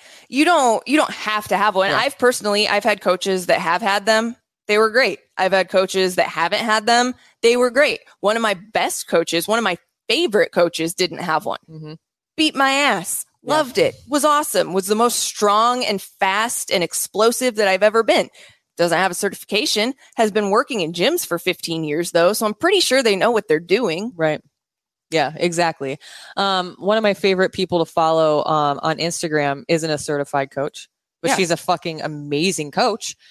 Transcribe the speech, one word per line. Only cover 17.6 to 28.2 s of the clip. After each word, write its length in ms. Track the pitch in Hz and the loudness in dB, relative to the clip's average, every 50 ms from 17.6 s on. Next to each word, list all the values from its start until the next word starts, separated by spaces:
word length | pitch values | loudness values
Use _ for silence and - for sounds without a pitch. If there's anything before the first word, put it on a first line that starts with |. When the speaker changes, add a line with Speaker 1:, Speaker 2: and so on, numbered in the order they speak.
| 208 | 0
Speaker 1:
I've 160 | 190 190 185 208 | 0 2 2 2
ever 200 | 214 202 226 220 | 2 2 2 2
been. 260 | 254 247 233 180 - _ - - - _ _ _ _ _ | 2 2 2 0 -2 _ -20 -20 -20 _ _ _ _ _
Doesn't 200 | - 170 170 165 | -2 0 2 2
have 140 | 165 190 185 | 2 0 0
a 40 | 175 | -2
certification. 800 | - 202 196 - - - - 202 214 202 - - 208 214 262 269 _ - - _ | -2 -6 -6 -6 -8 -8 -4 -2 -2 -2 0 0 0 0 -2 -4 _ -12 -8 _
Has 160 | - 226 214 | 0 0 0
been 200 | 185 214 208 196 | 0 0 0 2
working 300 | 202 240 285 - 269 202 | 2 0 0 0 -2 -4
in 120 | 165 156 175 | -4 -4 -2
gyms 320 | 170 185 269 349 349 - | 0 0 0 0 0 -2
for 100 | - 170 | -4 -6
fifteen 460 | 170 - 185 170 - - 165 165 160 160 | -4 -2 -4 -6 -4 -6 -8 -6 -6 -4
years, 280 | 151 147 165 175 - | -4 -4 -4 -2 0
though, 200 | - 170 170 185 | 2 2 4 2
so 140 | 220 - 226 | 2 0 -2
I'm 80 | 214 214 | -4 -2
pretty 260 | - 320 359 427 370 | -2 0 2 2 2
sure 240 | - - 254 269 240 | 2 2 2 2 2
they 120 | 220 196 | 2 2
know 140 | 185 175 233 | 2 2 0
what 160 | 240 214 - - | 0 0 0 0
they're 100 | 151 160 | 0 0
doing. 540 | 170 170 185 240 247 175 160 180 214 247 185 | 0 0 0 0 0 0 -2 -4 -6 -8 -6
Speaker 2:
Right. 260 | 165 160 156 151 - - _ _ _ _ _ _ _ _ _ _ _ _ - | -2 -2 -2 -2 -2 -8 _ _ _ _ _ _ _ _ _ _ _ _ -4
Yeah, 240 | 160 160 139 143 156 | -2 0 0 0 -2
exactly. 640 | - 170 175 165 170 170 165 156 - 139 135 143 - - - - - - - - | -2 -4 -2 0 0 0 -2 -2 -4 -6 -8 -8 -8 -12 -18 -20 -20 -20 -12 -6
Um, 380 | - 196 196 190 185 180 180 - - | -4 -2 -2 -2 -2 -4 -6 -8 -6
one 160 | 165 196 214 | -2 -2 0
of 60 | 220 214 | 2 2
my 100 | 208 185 | 0 0
favorite 380 | - - 196 190 185 190 - | 0 0 0 2 2 0 -2
people 320 | - - 185 - 180 170 160 | -2 -4 -4 -2 0 0 -2
to 80 | - | 0
follow, 520 | - 175 160 160 160 160 | 0 0 2 2 4 4